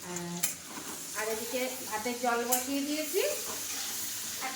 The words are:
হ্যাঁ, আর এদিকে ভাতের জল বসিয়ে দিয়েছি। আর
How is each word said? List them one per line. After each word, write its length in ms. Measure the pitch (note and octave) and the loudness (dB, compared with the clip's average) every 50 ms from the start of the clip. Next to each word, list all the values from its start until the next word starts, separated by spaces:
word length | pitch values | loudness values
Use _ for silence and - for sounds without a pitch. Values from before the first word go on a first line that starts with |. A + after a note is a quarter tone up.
| - | -6
হ্যাঁ, 320 | F3+ F3 F3 F3 E3+ F3 F3 F3 - - - - - - - - - - - - - - - | -6 -4 -4 -4 -4 -2 0 0 0 0 -2 -6 -8 -8 -6 -6 -6 -6 -6 -6 -4 -2 -2
আর 80 | G#3+ G#3+ A3+ | 0 0 0
এদিকে 300 | A3 A#3+ - C4 B3+ B3+ B3+ - - - - | 0 0 0 0 0 0 0 -2 -4 -4 -2
ভাতের 280 | A3 G#3 G#3 B3 A#3+ A#3 B3+ | -2 -2 0 0 0 2 2
জল 180 | A#3+ A#3+ A#3+ A#3+ A#3+ | 4 4 4 4 4
বসিয়ে 320 | B3 - - C4+ C#4 C#4 C#4 D4 | 4 4 4 2 0 0 2 2
দিয়েছি। 320 | D4 D#4 D#4 C#4 D#4 G4 B4 D5 - - - - - - - - - - - - - - - - - - - - - - C4 | 0 0 0 2 4 4 4 4 4 0 -2 -2 -2 -2 -2 -2 -2 -2 -2 -2 -2 -2 -2 -2 -2 -2 -2 -4 -4 -2 -2
আর 60 | C4 - | 0 4